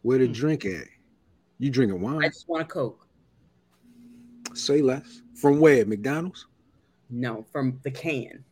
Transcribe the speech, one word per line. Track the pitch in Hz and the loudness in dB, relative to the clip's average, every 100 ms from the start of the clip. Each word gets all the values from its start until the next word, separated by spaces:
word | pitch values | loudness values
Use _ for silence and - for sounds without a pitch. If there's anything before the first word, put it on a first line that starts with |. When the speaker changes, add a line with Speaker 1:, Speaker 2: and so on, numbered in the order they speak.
Speaker 1:
Where | 113 131 | 2 2
the | 123 | 2
Speaker 2:
Hmm. | |
Speaker 1:
drink | 107 151 151 | 0 -2 -2
at? | 98 87 - _ _ _ _ _ _ _ | -6 -10 -14 _ _ _ _ _ _ _
You | 139 | -2
drinking | 127 117 90 | 2 0 0
wine? | 104 151 | -4 -2
Speaker 3:
I | 160 | -4
just | - - | -6 -8
want | 160 | -6
a | 160 | -6
Coke. | 170 120 - _ _ _ _ _ _ _ _ _ - - - - - - | -6 -6 -8 _ _ _ _ _ _ _ _ _ -20 -20 -20 -20 -18 -16
Speaker 1:
Say | - - 143 | -8 0 2
less. | 135 131 - - - | 2 -2 -8 -20 -20
From | - 143 147 | 0 2 6
where? | 156 135 | 8 6
McDonald's? | 104 104 117 151 180 - - _ _ _ _ _ _ | 4 -2 -4 -4 -6 -12 -20 _ _ _ _ _ _
Speaker 3:
No, | 120 123 113 113 | -8 -6 -8 -10
from | 147 131 131 | -4 -4 -4
the | 143 | -10
can. | 131 165 139 - - - | -8 -6 -6 -8 -18 -20